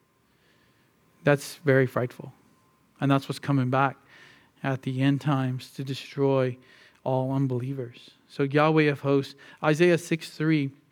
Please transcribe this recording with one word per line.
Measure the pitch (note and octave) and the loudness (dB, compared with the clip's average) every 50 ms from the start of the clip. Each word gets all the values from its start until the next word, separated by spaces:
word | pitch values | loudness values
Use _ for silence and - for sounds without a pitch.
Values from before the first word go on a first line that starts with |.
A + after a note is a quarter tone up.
| _ _ _ _ _ _ _ _ _ _ _ _ _ _ _ _ _ _ _ _ _ _ _ _ - | _ _ _ _ _ _ _ _ _ _ _ _ _ _ _ _ _ _ _ _ _ _ _ _ 2
That's | D3 D3 C#3 - - - - - | 2 2 2 0 -10 -16 -4 0
very | D3 C3 C3+ C3 | 2 4 4 2
frightful. | B2 - B2 A#2+ B2 - - - C3+ - _ _ _ _ _ _ _ _ _ _ _ _ _ | 2 0 -4 -4 -4 -8 -14 -18 -18 -18 _ _ _ _ _ _ _ _ _ _ _ _ _
And | C#3 C#3 | 0 0
that's | C#3 C#3 - - | 0 0 0 -4
what's | C#3 - | -10 -8
coming | - - C#3+ C3+ B2+ B2+ | -4 -2 0 0 0 0
back | C3 C3 C#3 C3+ - - _ _ - - - - - _ _ _ _ _ - | 0 0 0 0 -2 -6 _ _ -20 -20 -20 -20 -20 _ _ _ _ _ -6
at | C#3 C3+ B2+ - | -4 -4 -4 -6
the | C3+ C3 B2+ | -6 -4 0
end | C3+ C#3 C#3+ C#3 | 0 0 0 0
times | - D3+ D3 C3 C3 B2+ B2+ B2+ - - | 0 -2 -2 -2 -2 -4 -6 -8 -10 -14
to | - - C#3 | -14 -12 -10
destroy | C3 C3+ - - - - C#3+ C#3 C3+ C3+ C3+ C3 B2+ B2 B2+ _ _ - - - - _ _ _ | -10 -10 -10 -12 -12 -4 -2 0 2 2 2 0 -2 -4 -8 _ _ -20 -20 -20 -20 _ _ _
all | B2+ C3 C3 C3 C3 C3+ | -2 -2 -2 -2 -2 -2
unbelievers. | C3+ C#3 C3 B2+ B2 B2 C3 C#3 C3+ B2 A#2+ A#2+ - - - _ _ _ _ | -2 0 0 -2 -4 -4 -6 -8 -8 -10 -12 -12 -20 -20 -20 _ _ _ _
So | - - C#3+ | -4 -4 -4
Yahweh | C#3 C3+ D3 D3+ D#3 D#3+ D#3 D3+ | 0 2 2 2 4 4 4 4
of | D3 C#3+ C3+ | 2 0 0
hosts, | - C#3 C#3 C#3 C3+ - - - - - - _ | 0 0 2 2 0 -2 -12 -20 -20 -20 -14 _
Isaiah | - D#3 D#3 D3 F3 F3+ F3 D#3+ | 0 0 4 4 4 4 4 2
six | E3 - E3+ D#3+ - - | 0 -2 -4 -4 -4 -12
three, | - - D#3 D#3 D#3+ D3+ C#3 C3+ - _ _ _ | -8 -4 0 0 2 2 0 -2 -6 _ _ _